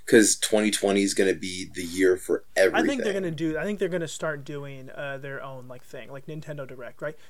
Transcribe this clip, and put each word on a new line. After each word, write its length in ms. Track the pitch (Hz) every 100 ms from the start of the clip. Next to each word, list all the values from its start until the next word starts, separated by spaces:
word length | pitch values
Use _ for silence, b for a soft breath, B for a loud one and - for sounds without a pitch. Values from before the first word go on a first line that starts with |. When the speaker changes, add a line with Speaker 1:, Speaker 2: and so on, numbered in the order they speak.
| -
Speaker 1:
'cause 300 | 120 101 -
twenty 340 | - 107 107
twenty 320 | - 101 98
is 120 | 98
gonna 200 | - 95
be 340 | 85 92 92 87
the 80 | 92
year 340 | 85 92 92 90
for 280 | - 80 - -
Speaker 2:
I 60 |
think 100 | 95
they're 0 | -
Speaker 1:
everything. 360 | - 269 214
Speaker 2:
gonna 160 | 190 180
do, 260 | 156 165 156
I 60 |
think 140 | 185 208
they're 80 | 185
gonna 180 | 175 156
start 380 | - 160 147
doing, 460 | 139 143 143 135 131
uh, 280 | - 143 135
their 240 | 139 135
own, 240 | 135 131 127
like, 160 | 123
thing, 300 | - 139 113
like 140 | 135 160
Nintendo 400 | 156 151 147 131
Direct, 340 | 127 117 -
right? 140 | 151 156